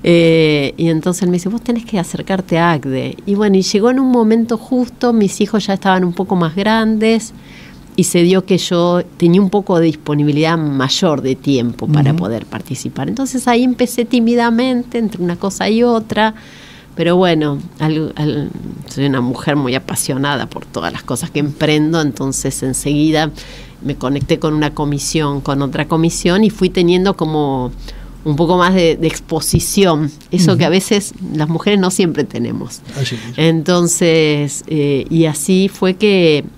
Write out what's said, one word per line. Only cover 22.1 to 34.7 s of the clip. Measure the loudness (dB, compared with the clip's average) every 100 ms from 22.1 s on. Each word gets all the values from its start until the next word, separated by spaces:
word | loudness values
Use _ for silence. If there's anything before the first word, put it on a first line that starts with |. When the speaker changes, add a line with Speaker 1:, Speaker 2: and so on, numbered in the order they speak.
| -2 -6 -4 -6 -4
Speaker 1:
enseguida | -4 -4 -2 0 2 2 0 -6 -16 -18 -20 -10
me | -8 -4
conecté | -2 -2 0 0
con | 0
una | 0 -2
comisión, | -2 -4 -4 -4 -2 -2 -4
con | -2 -2
otra | -2 -4 -2
comisión, | 0 0 0 0 2
y | 2
fui | 2 0
teniendo | 2 2 2 0 -2
como | -2 -2 -2 -2 -4 -8 -14 -16 -18 -10
un | -4 0
poco | 2 4
más | 4
de, | 4 2 2
de | -2
exposición, | -4 -6 -4 0 -2 0 2 2 2 -2 -6 -4
eso | 2 2
Speaker 2:
Ujú. | 4
Speaker 1:
que | 2
a |
veces | 2 2 -2 -2 -10 -8 -4
las | -2
mujeres | -2 2 2
no | 2
siempre | 2 0 0
tenemos. | -4 -4 -6 -6 -8 -14 -14 -6
Speaker 2:
Así | -6 -6
es. | -10 0
Speaker 1:
Entonces, | 2 2 2 2 2 2 2 4 2 0 -2 -6
eh, | -4